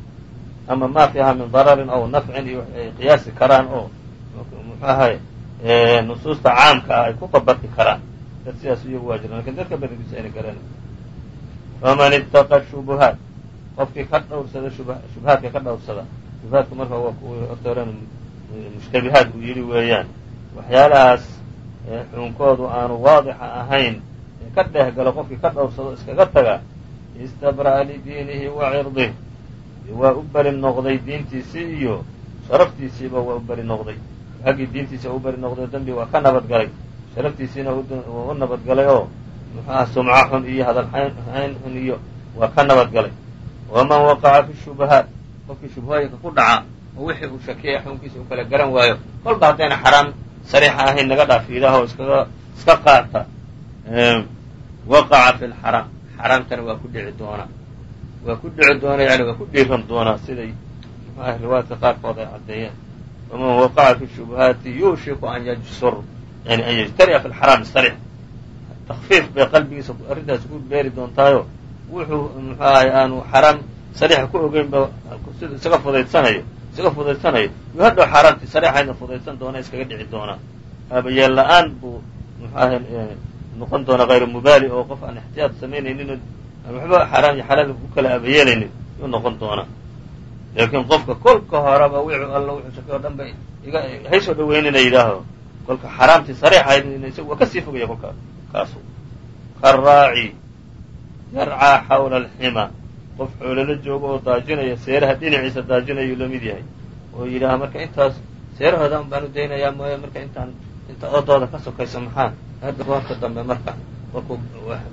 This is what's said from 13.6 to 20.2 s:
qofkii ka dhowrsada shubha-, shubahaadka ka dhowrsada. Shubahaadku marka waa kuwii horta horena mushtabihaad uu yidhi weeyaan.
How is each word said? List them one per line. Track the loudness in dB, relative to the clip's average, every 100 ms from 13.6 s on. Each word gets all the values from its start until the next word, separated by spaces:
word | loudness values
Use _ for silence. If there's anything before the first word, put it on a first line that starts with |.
| -12
qofkii | -8 -6 -8 -4
ka | -4
dhowrsada | -4 -10 -10 -10 -12
shubha-, | -12 -12 -12 -14
shubahaadka | -4 2 2 0
ka | -8
dhowrsada. | -8 -10 -10 -12 -12 -16 -18 -16 -2
Shubahaadku | -2 0 -6
marka | -8 -6
waa | -6 -8
kuwii | -12 -10 -10
horta | -8 -6
horena | -6 -8 -12 -16 -18 -20 -20 -18 -16 -16 -16
mushtabihaad | -4 -2 4 4 4
uu | -2
yidhi | -10 -8 -4
weeyaan. | -2 0 0 -2 -14